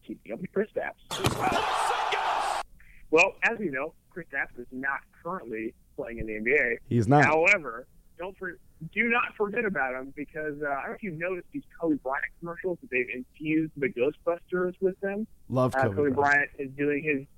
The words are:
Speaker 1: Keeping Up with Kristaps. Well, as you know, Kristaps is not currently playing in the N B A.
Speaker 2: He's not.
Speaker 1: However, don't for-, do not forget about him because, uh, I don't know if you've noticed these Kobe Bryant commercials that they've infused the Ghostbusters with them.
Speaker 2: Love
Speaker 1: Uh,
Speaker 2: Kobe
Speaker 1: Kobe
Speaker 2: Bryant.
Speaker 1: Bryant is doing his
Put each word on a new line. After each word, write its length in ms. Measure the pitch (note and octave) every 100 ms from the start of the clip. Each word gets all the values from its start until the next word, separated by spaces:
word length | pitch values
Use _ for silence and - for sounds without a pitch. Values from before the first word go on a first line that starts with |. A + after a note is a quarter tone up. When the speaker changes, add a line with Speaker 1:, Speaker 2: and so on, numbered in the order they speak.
| -
Speaker 1:
Keeping 280 | G#2+ -
Up 60 | A2
with 100 | F#3
Kristaps. 420 | G3 G#3+ - - - - - F#4+ - F#5+ - - - - - - - - - - - - - - - -
Well, 220 | D#3+ F#3 -
as 160 | F#3+ A3
you 120 | F#3+
know, 220 | C3+ D3+ - _ F3+
Kristaps 440 | E3 C#3 D#3 A#2+
is 60 | A#2+
not 280 | C3 C3+ C#3 - -
currently 500 | E3+ F#3 A#2+ A2 A2+ - _ -
playing 220 | B2 A#2
in 80 | A2
the 80 | G#2+
N 60 |
B 80 | A2 D3
A. 180 | A#2+ A#2 -
Speaker 2:
He's 180 | A#2 G#2
not. 180 | C#3+ C#3+
Speaker 1:
However, 600 | D#3 F3 G3+ C#3 A#2 C3 - - -
don't 180 | F3+ F#3+
for-, 200 | F#3 D#3 - - D#3+
do 120 | G3+ A#3
not 260 | A#3 - -
forget 280 | G3+ A3+ A3
about 280 | E3+ C3
him 200 | C3 C3+ -
because, 400 | C#3 D#3 D3+ C#3+
uh, 40 | D3
I 120 | C#3
don't 80 | D3
know 60 | A3+
if 80 |
you've 160 | G3+ D#3
noticed 280 | F3 F#3 -
these 100 | - - -
Kobe 180 | E3 C#3+
Bryant 220 | C3 C#3 - -
commercials 400 | E3+ E3+ F#3 E3+
that 80 | B2
they've 180 | B2+ A#2
infused 580 | B2 B2+ - D#3 D#3 D#3+ C#3+
the 120 | C#3
Ghostbusters 840 | - C3+ - - E3+ - F3+ F3+ F3+
with 180 | F#3+ F#3
them. 260 | G3 G3+ A3+ - -
Speaker 2:
Love 260 | B2 B2+ C3
Speaker 1:
Uh, 80 |
Speaker 2:
Kobe 120 | C3 -
Speaker 1:
Kobe 140 | D3
Speaker 2:
Bryant. 40 | C3
Speaker 1:
Bryant 340 | C#3+ C#3+ C#3+ -
is 120 | C3+ C3+
doing 280 | C#3+ C#3+
his 240 | D#3 C#3 C#3